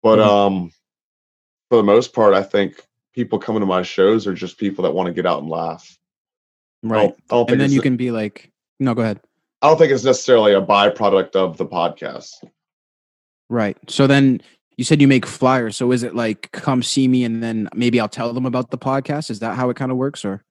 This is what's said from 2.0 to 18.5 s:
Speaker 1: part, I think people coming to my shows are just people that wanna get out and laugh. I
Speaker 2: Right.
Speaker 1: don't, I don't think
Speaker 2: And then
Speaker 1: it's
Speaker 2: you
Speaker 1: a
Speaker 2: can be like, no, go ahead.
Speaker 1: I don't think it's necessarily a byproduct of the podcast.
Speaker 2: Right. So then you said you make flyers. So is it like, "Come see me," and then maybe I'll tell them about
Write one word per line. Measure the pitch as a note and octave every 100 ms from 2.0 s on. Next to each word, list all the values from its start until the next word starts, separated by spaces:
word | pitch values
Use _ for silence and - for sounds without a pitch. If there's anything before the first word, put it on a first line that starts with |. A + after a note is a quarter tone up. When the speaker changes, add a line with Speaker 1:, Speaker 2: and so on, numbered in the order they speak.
| A#2
Speaker 1:
part, | - G#2+
I | F#2+
think | G2 - G2 - _ _ _
people | - A#2 G#2
coming | - A2
to | G2
my | F#2
shows | F#2 - F#2+ A2+ G2+
are |
just | F2 F#2 -
people | G2+ G2
that | F2+
wanna | D#2 F2+
get | F2 F2+
out | D2
and | D2+
laugh. | E2 E2 D#2+ - _ _ _ _ _ _ _ _ _
I | A2+
Speaker 2:
Right. | A2
Speaker 1:
don't, | G#2 - _
I |
don't | A#2+ B2+
think |
Speaker 2:
And | C3
then | C#3
Speaker 1:
it's |
Speaker 2:
you | C#3
Speaker 1:
a |
Speaker 2:
can | C#3 B2
be | B2
like, | A2+ G#2+ - _ _ _ _
no, | C3+
go | A#2
ahead. | A2+ G2+ _ _ _ _
Speaker 1:
I | D3
don't | D#3+
think | D#3+
it's | C3+
necessarily | B2 C3 - A#2+ G#2+
a | G2
byproduct | F#2+ G2+ G#2 - G#2 F#2+ F#2 F#2+
of | F#2 D#2+
the | D#2+
podcast. | F2+ E2+ E2+ - - - - - _ _ _ _ _ _ _ _ _ _
Speaker 2:
Right. | A#2+ G#2 - -
So | - C3+
then | C#3 C3+ B2 _ _ _ -
you |
said | D3 D#3
you | C#3
make | C3 -
flyers. | - B2+ C3 A2+ -
So | B2
is | B2+
it | A#2+ A2
like, | A#2 G#2+ -
"Come | - - B2+
see | A2+ - C3
me," | B2+
and | A#2+ A2+
then | A#2 A2 G#2
maybe | - A#2+ A#2+
I'll | G#2+
tell | - A#2
them | A#2+
about | C3